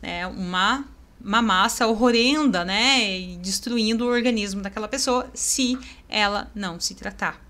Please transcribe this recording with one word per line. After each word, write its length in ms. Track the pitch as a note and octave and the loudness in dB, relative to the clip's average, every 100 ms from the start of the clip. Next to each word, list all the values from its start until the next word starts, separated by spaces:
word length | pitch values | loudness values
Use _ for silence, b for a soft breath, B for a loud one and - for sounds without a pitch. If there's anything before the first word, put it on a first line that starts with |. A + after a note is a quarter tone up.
né, 240 | - F3 F3+ | -8 -6 -8
uma, 580 | F#3 F3+ F3+ G3 C4 C#4 - - - | -6 -4 0 2 0 -4 -16 -20 -16
uma 220 | - G#3+ | 0 2
massa 460 | A3+ F#3 G#3+ - A3+ | 4 4 2 2 0
horrenda, 760 | A3 B3 A#3 A#3+ D4+ C#4+ F#3 F3 | 4 4 6 4 4 4 2 0
né, 540 | G3 B3 C4+ G#3+ F#3 | 2 4 4 2 -2
e 180 | F3+ F3+ | -8 -8
destruindo 680 | F3+ G3 - A#3+ G#3+ A3+ A#3+ | -6 -4 -2 0 2 0 2
o 20 | |
organismo 540 | A#3+ A#3+ A#3 G3+ G3 | 2 2 0 -2 -4
daquela 260 | G3 A3 G#3+ | -6 -8 -6
pessoa, 420 | C4+ C4+ B3 B3 | -4 0 0 -2
se 440 | - - - B3+ B3+ B B B | -6 -4 0 0 -2 B B B
ela 400 | G#3+ G#3 G3+ - G#3 | 0 0 0 -6 -8
não 240 | G3 E3+ | -8 -6
se 140 | - | -8
tratar 460 | F#3+ G3+ G3 F#3 - | -8 -12 -6 -6 -6